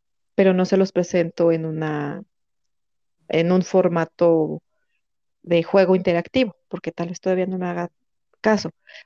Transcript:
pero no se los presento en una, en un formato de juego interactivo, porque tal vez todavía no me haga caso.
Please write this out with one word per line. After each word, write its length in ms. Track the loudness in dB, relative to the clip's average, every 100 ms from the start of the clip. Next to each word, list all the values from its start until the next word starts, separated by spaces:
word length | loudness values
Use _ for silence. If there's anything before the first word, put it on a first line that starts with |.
| _ _ _ 0
pero 180 | 2
no 120 | 2 2
se 120 | 2
los 140 | 0
presento 580 | -2 -2 -2 -2 0 0
en 120 | 0 -2
una, 560 | -6 -6 -6 -6 -10 -16 _ _ _ _ _ _ _ _ _ -4
en 240 | 0 2
un 100 | 2
formato 960 | 2 2 2 0 -4 0 2 2 0 -4 _ _ _ _ _ _ _ _
de 200 | -2 0
juego 320 | 2 2 4 2
interactivo, 580 | 2 -2 -2 -2 -2 -4 _
porque 240 | -12 -12
tal 160 | -8 -10
vez 120 | -6
todavía 260 | -4 -2 -4
no 100 | -4
me 80 | -6
haga 240 | -6 -8 _ _ _ _ _
caso. 300 | 0 0 -2 -14 _ -20